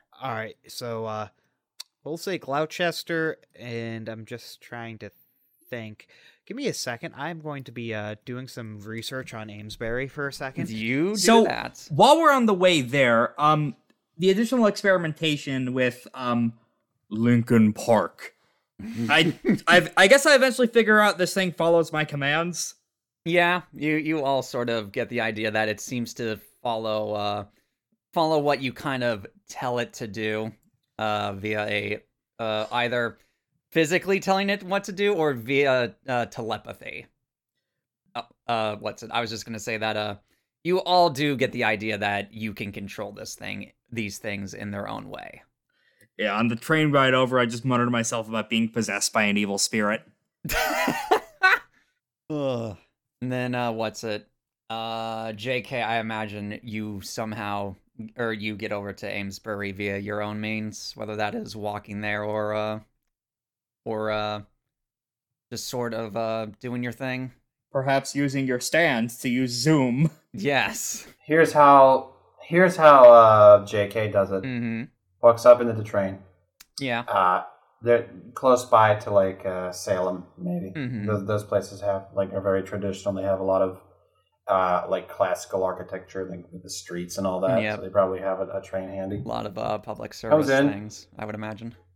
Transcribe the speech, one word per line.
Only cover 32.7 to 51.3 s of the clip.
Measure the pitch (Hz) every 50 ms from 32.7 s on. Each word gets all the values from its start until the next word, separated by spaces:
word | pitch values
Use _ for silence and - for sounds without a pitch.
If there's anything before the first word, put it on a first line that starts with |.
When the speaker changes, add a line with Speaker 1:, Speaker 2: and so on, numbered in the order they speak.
Speaker 2:
either | 113 120 120 120 123 123 120 110 - - _ _ _ _ _ _ _ _ _ _
physically | - 160 160 143 180 175 - 180 196 196
telling | - 196 190 190 196 196
it | 202 196 190
what | 180 196 202 202
to | -
do | 190 180 202 202 208
or | 170 156 151 139
via, | 120 107 104 139 135 143 139 131 127 120 107 - _ _
uh, | 131 123 120 117
telepathy. | - - - 113 107 110 110 - 117 - - - - - - 120 _ _ _ _ _ _ _ _ _ _ _ _ _ _ _ _ _ _ _ _ _ -
Uh, | - - _ _ _ _
uh, | - 117 113 110 107 107
what's | 104 110 107 101 - 117
it? | 110
I | - 117
was | 120 104
just | 113 104 -
gonna | 117 113 107
say | - 123 113
that, | 107 107 110 107
uh, | 107 107 104 101 - _ _ _ _ _ _ _ _ -
you | 165 180 185
all | - 170 180 180 175 170
do | 139 131 151 147 139
get | 117 131 -
the | - 123 117
idea | 110 110 98 110 110 104 101
that | 104 101 101 101 101 - -
you | 107 110 110 101
can | - 110 101
control | 98 - 101 98 - - 104 101
this | 101 101 107 113 -
thing, | - 110 104 101 101 101 - _ _ _ _
these | 117 117 110 101 101
things | - - 110 101 98 101 95 98
in | 101 104 101
their | 101 101 101
own | 104 107 - - -
way. | - - - - - - _ _ _ _ _ _ _ _ _ _ _ _ _ _ _
Speaker 3:
Yeah, | - 104 104 101
on | 107 117 117
the | -
train | - - - 160 156 151 151
ride | 143 139 135 131 131
over, | 131 131 123 131 127
I | 123
just | 117 113 113 117
muttered | 131 127 120 120
to | 120
myself | 120 117 117 - 123 117 110
about | 110 110 113 107 -
being | 117 113 113 110
possessed | - 120 107 101 98 101 - - -
by | 113 107
an | 104 101
evil | 101 104 101 98
spirit. | 98 - - - 110 104 104 107 113 - _ _ _ _ _ _ _ -
Speaker 2:
<laughs> | - - - - - - - - - - 906 831 - - - - -